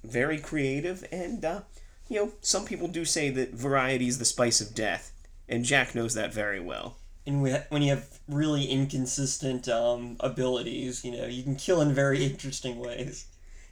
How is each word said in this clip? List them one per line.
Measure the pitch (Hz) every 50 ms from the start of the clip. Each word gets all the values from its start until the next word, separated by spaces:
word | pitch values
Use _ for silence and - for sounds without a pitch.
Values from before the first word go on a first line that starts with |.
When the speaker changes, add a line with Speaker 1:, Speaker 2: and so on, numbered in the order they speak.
| -
Speaker 1:
very | 113 120 120 127 151 156 151
creative, | 143 - 160 156 139 135 135 143 160 175 185 190 - -
and, | - 185 180 180 233 208 -
uh, | 156 175 202 190 - - - - - - - - -
you | 226 208
know, | 202 208 - -
some | - - - 190 214
people | - 214 156 170 170
do | 180 165 165
say | 156 - 160 151 139
that | 127 131 127 - -
variety | 117 120 139 139 135 127 131 135 127 127 123
is | 120 113
the | 117
spice | - - - 123 120 113 -
of | 110 101 -
death, | - 110 101 85 - - - - - - - - - - -
and | 127 120 120
Jack | 123 143 135 127 - -
knows | 120 117 117 113
that | 107 107 - -
very | 107 104 104 98 92
well. | 87 87 64 50 50 92 - - - - - - -
Speaker 2:
And | 143 143 143
we | 139 131
ha-, | 131 143 - -
when | 147 147
you | 147 139
have | 139 135 - - - - - -
really | 143 143 156 156 147 143 139
inconsistent, | - 131 135 135 135 - 135 127 123 - - 139 135 - - - 131 127 123 - 127
um, | 117 117 117 120 120 120 120 120 120 -
abilities, | - 135 123 110 127 127 127 180 180 - - - 139 127 123 - -
you | 123
know, | 120 123 120
you | 117 123 123
can | 127 139 135
kill | - - - 185 165
in | 147 147 135
very | 139 139 139 135 147 143
interesting | 135 135 - - 139 135 - - 123 120 120
ways. | 120 120 120 - - - - - - - - - - - - - - -